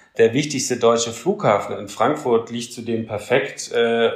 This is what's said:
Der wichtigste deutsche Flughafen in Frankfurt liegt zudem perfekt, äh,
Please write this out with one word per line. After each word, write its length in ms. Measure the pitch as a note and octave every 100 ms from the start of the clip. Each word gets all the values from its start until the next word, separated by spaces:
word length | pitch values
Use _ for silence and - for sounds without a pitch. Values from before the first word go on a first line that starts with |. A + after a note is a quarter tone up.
| _ -
Der 160 | A2+
wichtigste 460 | B2+ D3 C3+ - A#2+
deutsche 340 | A#2 A#2 A#2
Flughafen 640 | - F#3 G3+ C3+ G2+ - G2
in 80 | G2+
Frankfurt 640 | - C3 D3+ B2+ A2+ A2+
liegt 220 | A#2+ A#2
zudem 340 | - A2 A2+ A2
perfekt, 640 | G#2+ - B2 - - -
äh, 400 | A#2+ A#2 A#2 A#2